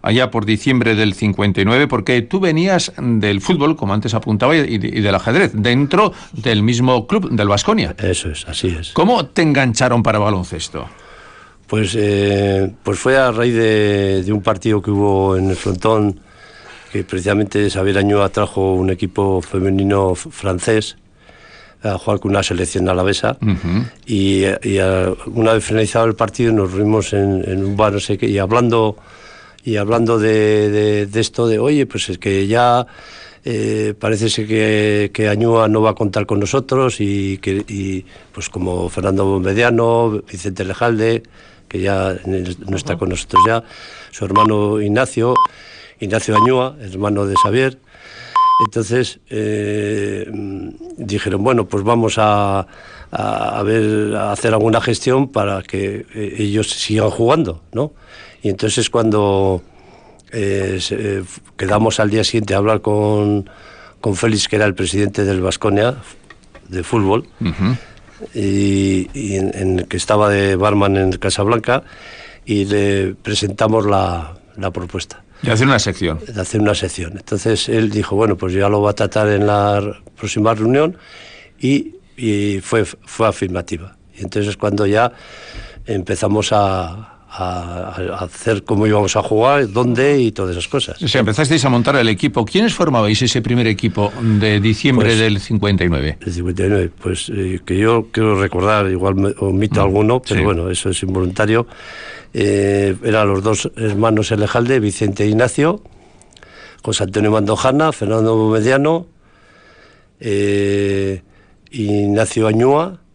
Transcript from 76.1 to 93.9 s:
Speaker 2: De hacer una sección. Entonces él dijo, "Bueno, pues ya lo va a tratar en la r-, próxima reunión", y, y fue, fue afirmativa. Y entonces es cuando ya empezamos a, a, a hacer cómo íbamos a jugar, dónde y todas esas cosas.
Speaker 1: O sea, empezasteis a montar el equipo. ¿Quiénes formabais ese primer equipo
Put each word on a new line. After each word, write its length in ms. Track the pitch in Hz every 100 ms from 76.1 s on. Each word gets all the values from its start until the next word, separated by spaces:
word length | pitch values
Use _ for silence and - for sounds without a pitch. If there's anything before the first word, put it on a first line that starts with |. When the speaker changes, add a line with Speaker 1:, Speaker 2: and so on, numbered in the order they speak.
| 78 -
Speaker 2:
De 140 | 107
hacer 220 | 90 107
una 120 | 104
sección. 440 | 101 92 - 82 92
Entonces 500 | - 104 113 107 -
él 220 | 113 110
dijo, 260 | 107 95 101
"Bueno, 220 | 110 92
pues 160 | 92
ya 160 | 95 98
lo 120 | 104
va 100 | 104
a 20 |
tratar 340 | 101 101 107 104
en 180 | 101 104
la 340 | 104 101 101
r-, 140 | 101 - - -
próxima 380 | 101 113 107
reunión", 420 | 110 113 139 160 180 - - - - - _
y, 360 | 127 139 - - - -
y 460 | 113 104 101 98
fue, 240 | - 117 101
fue 420 | - - - 110
afirmativa. 680 | 98 95 90 85 82 90 _ - -
Y 60 |
entonces 280 | 92 104 101
es 40 | 98
cuando 300 | 104 101 101
ya 260 | 104 123 - - - - - - - -
empezamos 680 | 101 90 98 101 107 104
a, 640 | 107 98 92 85 92 110 - -
a, 640 | - 92 90 87 87 92 90 92
a 100 | 87
hacer 400 | 90 - - 104
cómo 240 | - 101 107
íbamos 300 | 104 98 110
a 40 |
jugar, 480 | - 107 123 143 117
dónde 520 | 104 123 120 139 143
y 100 | 117
todas 200 | 107 95
esas 180 | 87 -
cosas. 340 | 139 - -
Speaker 1:
O 60 | 156
sea, 100 | 131
empezasteis 460 | 110 107 147 160 135
a 40 |
montar 280 | 120 120 139
el 100 | 113
equipo. 380 | 101 139 120 107
¿Quiénes 280 | 185 226
formabais 480 | - 165 123 104 107
ese 200 | 127 127
primer 260 | 110 120 110
equipo 460 | 101 113